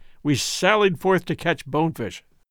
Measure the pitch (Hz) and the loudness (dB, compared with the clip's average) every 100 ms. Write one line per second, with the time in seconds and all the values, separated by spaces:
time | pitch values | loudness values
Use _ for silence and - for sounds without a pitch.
0 | - - 147 139 - - 180 214 202 165 | -20 -8 -2 0 0 0 2 4 4 2
1 | 185 185 - 160 165 160 - 139 160 - | 2 0 0 -4 -2 -4 -2 0 0 -2
2 | 107 - _ _ _ | -8 -10 _ _ _